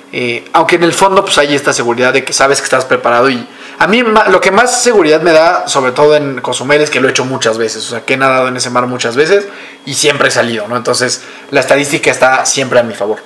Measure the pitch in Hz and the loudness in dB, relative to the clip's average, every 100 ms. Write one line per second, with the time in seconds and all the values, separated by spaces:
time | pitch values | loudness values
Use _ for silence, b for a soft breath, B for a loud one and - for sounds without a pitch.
0 | B 123 123 117 - 160 165 170 170 165 | B -6 -4 -6 -2 0 2 2 2 2
1 | 190 190 190 - 147 143 143 135 120 117 | 2 2 0 0 0 0 0 -2 -2 0
2 | 127 131 123 - 139 135 - 131 - 123 | 0 0 -2 0 0 0 0 -2 0 -2
3 | 120 120 135 120 117 B B B 160 233 | 0 2 0 -2 -8 B B B 0 2
4 | 233 214 202 185 180 196 247 - 240 214 | 2 2 4 2 4 2 2 2 2 4
5 | 151 156 170 156 170 175 - 143 127 123 | 4 4 4 4 4 2 -2 -2 0 2
6 | 147 151 139 127 127 123 131 147 147 131 | 4 4 0 -6 -6 -4 0 0 0 0
7 | 131 123 131 131 117 110 113 110 101 117 | 0 0 -2 -2 -2 -2 -4 -6 -10 -8
8 | - 131 135 131 131 127 123 123 123 123 | -4 -2 0 0 0 -2 -4 -2 -2 -4
9 | 117 120 160 202 202 B B B - 139 | -2 0 2 2 0 B B B -10 -4
10 | 147 135 135 123 117 113 104 120 117 123 | -4 -2 -2 0 -2 -4 -6 -6 -2 -2
11 | 123 - B B B 139 123 139 139 147 | -2 -6 B B B -2 0 0 0 -2
12 | 143 123 131 127 117 139 127 123 117 101 | -2 2 2 2 0 -2 0 0 0 -2
13 | 101 104 | -4 -6